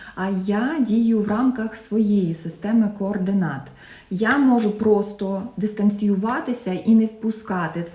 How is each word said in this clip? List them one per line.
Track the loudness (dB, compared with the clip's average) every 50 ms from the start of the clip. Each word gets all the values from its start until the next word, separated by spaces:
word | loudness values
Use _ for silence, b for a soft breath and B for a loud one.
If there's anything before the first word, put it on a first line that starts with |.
| B B B
а | -6 -4 -2 -2 -2 -2
я | -2 -2 0 -2 -2 -2 -2
дію | 0 0 2 2 2 2 2 2
в | 0
рамках | 0 0 0 0 0 0 -2 -6 -4 -2
своєї | -4 -2 0 0 0 2 2 2 2 2 0 -2
системи | -4 -6 -6 -6 -6 -4 0 2 2 2 0 -2
координат. | -4 -4 -4 -2 -2 -2 0 0 0 0 -2 -4 -8 -10 -14 B B B B B B B B
Я | -4 -2 4 4 4
можу | 6 6 4 4 4 2 0 -2
просто | 0 2 4 4 4 2 0 -4 -4 -6 -6 -6 -6 -8 -8 -6
дистанціюватися | -4 -2 -2 0 2 2 2 2 2 2 2 0 0 0 -2 -2 -2 -4 -4 -4 -2 -2 -4 -4
і | -2 2 4 4
не | 4 4
впускати | 2 -2 -6 0 0 0 0 0 -2 -4 -4 -4 -4 -6 -6 -6 -6 -4